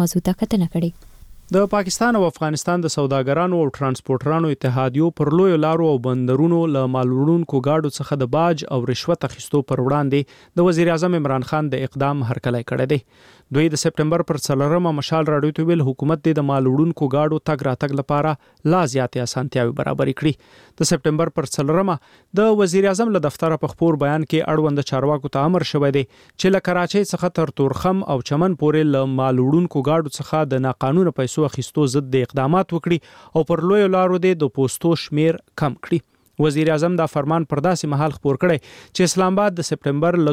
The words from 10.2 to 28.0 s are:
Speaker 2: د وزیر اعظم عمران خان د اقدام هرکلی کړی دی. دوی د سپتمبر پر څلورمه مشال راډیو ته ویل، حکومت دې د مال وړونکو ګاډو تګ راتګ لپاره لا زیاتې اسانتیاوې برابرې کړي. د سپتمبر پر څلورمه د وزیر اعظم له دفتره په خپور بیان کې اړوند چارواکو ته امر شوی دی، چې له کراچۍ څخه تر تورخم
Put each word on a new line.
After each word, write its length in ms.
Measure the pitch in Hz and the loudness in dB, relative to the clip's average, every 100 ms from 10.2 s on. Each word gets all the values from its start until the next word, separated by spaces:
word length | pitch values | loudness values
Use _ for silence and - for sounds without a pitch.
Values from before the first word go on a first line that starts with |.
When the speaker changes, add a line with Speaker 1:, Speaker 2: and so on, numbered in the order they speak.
| 139 - - - | -2 -10 -6 2
Speaker 2:
د 80 | 180 | 2
وزیر 220 | 165 170 160 | 4 2 2
اعظم 240 | 180 175 | 0 0
عمران 260 | 143 131 123 | 0 -2 -2
خان 180 | 156 151 131 | -2 -2 -2
د 100 | 131 | -4
اقدام 380 | 135 139 143 120 | -2 -2 0 -2
هرکلی 320 | - 127 120 117 | -4 -2 -4 -4
کړی 200 | 117 131 | -2 0
دی. 60 | 147 - _ - - - | -2 -4 _ -20 -20 -4
دوی 120 | 135 160 | 0 0
د 80 | 151 | 0
سپتمبر 420 | 165 - 151 165 165 | -2 -2 0 0 -2
پر 100 | 147 | -4
څلورمه 460 | - 135 143 175 175 147 | -2 0 2 0 0 -2
مشال 280 | - 160 156 | -2 0 0
راډیو 240 | 151 151 151 | 0 0 0
ته 120 | 165 | 0
ویل، 140 | 170 131 | 2 0
حکومت 340 | 127 139 160 | 0 -2 0
دې 160 | 165 151 | 0 0
د 100 | 143 | 0
مال 180 | 139 131 | 2 2
وړونکو 400 | 135 165 156 135 | 2 2 0 0
ګاډو 260 | 139 151 156 - | 2 0 0 -2
تګ 180 | 147 139 | -2 -2
راتګ 300 | 123 143 139 | -2 -2 -2
لپاره 320 | - 147 156 151 _ _ 151 | -2 0 0 -2 _ _ 0
لا 80 | 180 151 | 2 2
زیاتې 340 | 131 123 127 120 | 0 -2 -2 -4
اسانتیاوې 500 | - 127 131 120 139 | -4 -4 0 0 -2
برابرې 340 | 139 139 139 131 | -4 -2 -2 0
کړي. 140 | 151 - _ - - - | -2 -2 _ -20 -12 -4
د 100 | 160 | -2
سپتمبر 400 | 170 156 151 165 - | 0 0 0 -2 -4
پر 120 | 135 - | -4 -2
څلورمه 400 | 143 165 196 156 - _ _ 185 | 0 0 0 -2 -8 _ _ 0
د 160 | 220 214 | 2 4
وزیر 280 | 190 185 196 | 2 2 2
اعظم 200 | 190 233 190 | 2 0 0
له 60 | 147 | -2
دفتره 320 | - 165 156 | -2 -2 0
په 100 | 151 | -4
خپور 240 | - 165 151 | 0 0 2
بیان 200 | 143 156 156 | 2 0 0
کې 180 | 156 165 | 0 2
اړوند 340 | 156 151 143 139 | 2 2 0 -2
چارواکو 400 | 135 139 147 139 135 | -2 0 -2 -2 -2
ته 140 | 151 | 0
امر 160 | 180 151 | 0 0
شوی 180 | 147 139 139 | 0 2 0
دی، 60 | 131 - - - | -2 -8 -20 -2
چې 160 | 185 190 | 0 2
له 80 | 185 | 0
کراچۍ 360 | 180 175 202 202 | -2 0 -2 -2
څخه 240 | 175 180 - | -2 -2 -2
تر 140 | 156 - | -2 0
تورخم 420 | 135 131 180 190 | -2 0 0 0